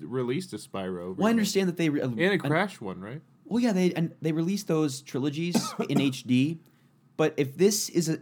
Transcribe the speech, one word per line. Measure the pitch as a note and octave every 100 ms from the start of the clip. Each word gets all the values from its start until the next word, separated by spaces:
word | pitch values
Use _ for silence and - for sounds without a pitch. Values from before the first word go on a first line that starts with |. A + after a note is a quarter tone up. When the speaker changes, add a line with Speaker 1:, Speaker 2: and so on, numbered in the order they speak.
Speaker 1:
released | D2+ B2+ B2 C#3+ F#3
a | G#2
Spyro | - G2 F#2
Speaker 2:
Well, | F2+
I | F2+
Speaker 1:
remake. | F#2 G#3
Speaker 2:
understand | A#3 G#3 F#3+ F#3
that | E3+
they | E3
re-, | C#3+
Speaker 1:
And | C3 A#2
a | F3+
Speaker 2:
an | F#3+
Speaker 1:
Crash | C#3 D#3 G3 -
one, | G#2 F2+
right? | G2 D3 - _
Speaker 2:
Well, | - A#3
yeah, | A#3+
they, | F#3 F3+
and | E3+ E3 -
they | D#3+
released | D#3 E3 G3+ -
those | D#3+ D#3 C3+
trilogies | - C#3 C#3+ C#3+ E3+ E3+ - -
<coughs> | A3+
in | C#3+
H | C#3 C3
D. | - B2 C#3+ E3 - _ _ _ _ -
But | D#3 -
if | C3+ C3+
this | G3 G#3 -
is | - D#3
a, | D#3